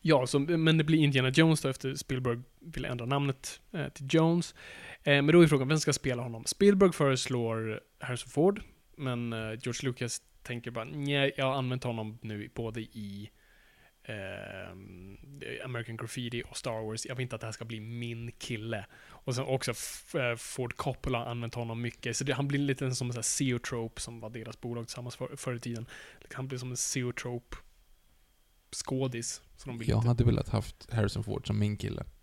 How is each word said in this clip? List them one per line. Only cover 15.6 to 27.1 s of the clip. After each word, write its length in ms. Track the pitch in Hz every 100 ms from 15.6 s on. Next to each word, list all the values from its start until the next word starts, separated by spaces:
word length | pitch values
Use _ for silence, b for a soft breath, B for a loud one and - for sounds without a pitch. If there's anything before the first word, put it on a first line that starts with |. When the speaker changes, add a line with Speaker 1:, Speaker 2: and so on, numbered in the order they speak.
| -
Speaker 1:
American 320 | 120 117 113
Graffiti 460 | 117 - 120 117 -
och 80 | -
Star 280 | 135 110 110
Wars. 200 | 110 -
Jag 100 | 127
vill 80 |
inte 120 | 127 117
att 60 |
det 60 | 113
här 40 |
ska 140 | 107 113
bli 140 | 113
min 520 | 110 120 120 117 117
kille." 540 | - - 113 113 110 98 B B
Och 260 | B - 123
sen 80 | 139
också 260 | 131 -
f-, 440 | 117 - - - 165
eh, 200 | 123 117
Ford 400 | - - 120 -
Coppola 420 | - 123 - 120
har 80 | 120
använt 280 | 120 117
honom 280 | 123 117 113
mycket. 360 | 120 - 123 113
Så 60 |
det, 100 | 143
han 140 | 127 139
blir 120 | 139
lite 200 | 143 131
som 80 | 135 127 123
en 60 |
sån 40 | 120
här 40 |
Zoetrope 800 | 110 - 139 120 - 123 113 -
som 180 | - 117
var 100 | 110
deras 320 | 117 110 -
bolag 260 | 120 117 117
tillsammans 280 | - 123 -
för, 200 | 127 139
förr 200 | - 120
i 40 |
tiden. 260 | - 117 117 B B B -
Han 140 | - 131
blir 100 | 127
som 140 | 127
en 60 | 120
Zoetrope-skådis. 2750 | - 143 123